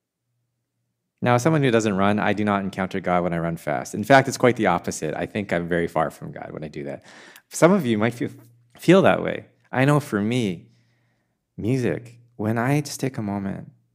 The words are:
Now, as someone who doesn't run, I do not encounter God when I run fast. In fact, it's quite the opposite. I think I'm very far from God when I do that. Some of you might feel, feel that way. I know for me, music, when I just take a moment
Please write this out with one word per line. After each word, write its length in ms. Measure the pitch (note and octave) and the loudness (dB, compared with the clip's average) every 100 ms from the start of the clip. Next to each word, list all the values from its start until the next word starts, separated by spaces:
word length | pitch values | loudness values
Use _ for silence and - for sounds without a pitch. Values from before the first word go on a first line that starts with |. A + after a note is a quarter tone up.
| _ _ _ _ _ _ _ _ _ _ _ _ | _ _ _ _ _ _ _ _ _ _ _ _
Now, 140 | B2 B2 | 0 2
as 80 | |
someone 200 | E3 D#3+ | 2 2
who 80 | C3+ | 4
doesn't 260 | A2 G#2+ F#2+ | 2 2 2
run, 220 | G2+ G#2 | 2 2
I 140 | G2 | 0
do 120 | G2+ G#2 | 0 0
not 180 | G2+ | 0
encounter 360 | F#3+ G3 F#3+ F#3+ | -2 -6 -6 -4
God 240 | F3 F2+ | 0 0
when 100 | F3 | 0
I 60 | E2+ | -2
run 180 | E2 E2 | -4 -4
fast. 380 | - B1+ - G#2+ | -6 -6 -6 -4
In 80 | |
fact, 240 | G#2 C3+ C3 | 4 4 4
it's 100 | - | 0
quite 180 | B2+ A2+ | 0 2
the 120 | G2 | 0
opposite. 480 | F2 - - D#2+ D#2+ | 0 -2 -6 -6 -6
I 100 | E2+ | -6
think 260 | G#2+ G2 | -6 -4
I'm 160 | F2 E2+ | -4 -2
very 200 | F2 E2+ | -2 0
far 240 | - - | -2 -2
from 200 | - D#2+ | -6 -14
God 200 | C#2+ - | -14 -14
when 120 | - | -14
I 40 | D3+ | -14
do 160 | - | -12
that. 200 | C#3 C3 - - - - _ | -12 -14 -16 -20 -20 -20 _
Some 220 | - E3 | 4 4
of 140 | G3 B2 | 6 2
you 120 | G#2+ | 2
might 160 | A#2 | 0
feel, 160 | A#2+ C3 - - _ _ - | -2 -8 -10 -20 _ _ 0
feel 240 | - F#3+ | 6 6
that 220 | A2+ E2+ | 6 4
way. 240 | F2 - - _ _ | -2 -8 -12 _ _
I 120 | B2 | 0
know 160 | C#3 D3 | 2 2
for 220 | C#3+ G#2 | 0 -2
me, 480 | G#2 B2+ G#2 E2 - _ _ _ _ _ _ _ _ - | 0 -2 -2 -4 -12 _ _ _ _ _ _ _ _ -8
music, 600 | G2+ C3 A2 - - - _ - | -4 -2 -2 -4 -10 -20 _ -6
when 220 | G#2+ A#2 | -4 -2
I 240 | B2 D3 | 0 0
just 180 | C#3+ - | -2 -6
take 180 | C3+ B2+ | -6 -4
a 60 | |
moment 480 | G#2 G2+ G2 F2 - - _ | -6 -4 -6 -8 -14 -20 _